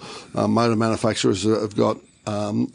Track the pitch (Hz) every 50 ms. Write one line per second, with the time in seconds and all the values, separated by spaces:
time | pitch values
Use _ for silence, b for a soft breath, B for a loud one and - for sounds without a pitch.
0 | B B B B B B B - 110 107 107 113 120 117 113 107 117 113 110 -
1 | - 113 104 - - 123 110 92 92 110 110 104 104 107 101 110 117 110 107 -
2 | - _ _ _ - - 104 104 104 104 107 113 123 -